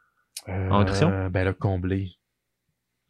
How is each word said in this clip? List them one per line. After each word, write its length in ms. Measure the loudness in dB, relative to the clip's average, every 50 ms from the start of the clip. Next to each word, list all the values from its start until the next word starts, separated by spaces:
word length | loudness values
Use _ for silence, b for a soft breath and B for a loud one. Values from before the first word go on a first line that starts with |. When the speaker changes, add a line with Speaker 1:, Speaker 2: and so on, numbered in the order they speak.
| _ _ _ _ _ _ _ -14 -10 -8
Speaker 1:
Euh, 200 | -6 -4 0 2
Speaker 2:
En 100 | 2 4
nutrition ? 480 | 4 2 2 2 2 2 2 0 -2 -2
Speaker 1:
ben 140 | 0 0 0
là, 80 | 0 -2
combler 580 | 0 -2 0 0 0 0 -2 -2 -2 -4 -6 -10 _ _ _ _ _ _ _ _ _ _ _ _ _ _ _ _ _ _